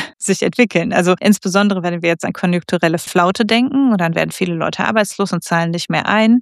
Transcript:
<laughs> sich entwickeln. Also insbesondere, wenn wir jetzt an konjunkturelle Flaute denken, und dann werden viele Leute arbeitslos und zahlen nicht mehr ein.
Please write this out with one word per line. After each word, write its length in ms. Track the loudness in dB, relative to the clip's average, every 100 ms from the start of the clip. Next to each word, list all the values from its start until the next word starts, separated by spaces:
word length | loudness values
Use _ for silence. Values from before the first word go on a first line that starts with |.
| -2
<laughs> 100 | -10
sich 240 | -2 0
entwickeln. 480 | 0 2 2 2 0
Also 240 | 0 2 2
insbesondere, 640 | 2 2 2 2 2 0
wenn 180 | -2 -2
wir 80 | -2
jetzt 160 | -2 -4
an 80 |
konjunkturelle 680 | -4 -2 -2 -2 -2 0 -2
Flaute 460 | -2 2 2 2 0
denken, 520 | 2 2 2 2 2
und 40 |
dann 120 | 0
werden 160 | -2 -4
viele 240 | -4 -4
Leute 320 | -2 -4 -4 -2
arbeitslos 480 | 0 -2 -2 -4
und 100 | -4
zahlen 280 | -2 -2 -2
nicht 180 | -4 -2
mehr 160 | -4 0
ein. 360 | 2 4 4